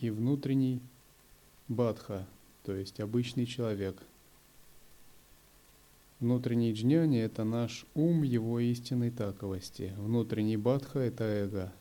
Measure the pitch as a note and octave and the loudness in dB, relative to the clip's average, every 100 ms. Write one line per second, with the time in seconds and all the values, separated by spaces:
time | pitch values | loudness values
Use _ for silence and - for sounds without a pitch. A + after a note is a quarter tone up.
0 | A#2 G#2+ A#2+ C#3+ C3+ C3+ C3 B2 B2+ - | -4 0 0 0 2 2 2 0 -6 -20
1 | - - - - - - - A#2 A#2+ G#2+ | -20 -20 -20 -20 -20 -14 -4 0 2 0
2 | - G2 F#2+ - - - - G2 G2 - | -6 -8 -8 -16 -20 -14 -6 -6 -6 -8
3 | G#2 A#2+ A#2+ B2+ A#2 - A2+ G2+ F#2+ F#2+ | -2 0 0 -2 -4 -2 -2 -2 -4 -6
4 | - - - - - - - - - - | -14 -20 -20 -20 -20 -20 -20 -20 -20 -20
5 | - - - - - - - - - - | -20 -20 -20 -20 -20 -20 -20 -20 -20 -20
6 | - - A#2+ B2 B2 A#2 A#2 G#2+ A#2+ D#3+ | -20 -2 2 2 2 2 2 2 4 4
7 | D#3+ A#2+ A2 - A2 A#2 A#2 - - D3+ | 6 4 2 -2 -2 0 -2 -6 -6 0
8 | E3 E3 C#3 A#2+ A2+ A#2 A#2+ A#2+ - B2 | 4 4 4 2 2 0 0 0 -2 0
9 | A#2+ A#2+ G2+ G2 G2 F#2 - - F#2 G2 | 0 -2 -4 -4 -4 -6 -8 -8 -8 -6
10 | G#2 A#2 A2+ G#2+ G#2+ A2 A#2 C#3 C3+ C#3+ | 0 0 0 0 0 2 2 2 0 -2
11 | A#2+ - A2 G#2 G2+ G2+ F#2 - | -2 0 0 0 0 -4 -6 -10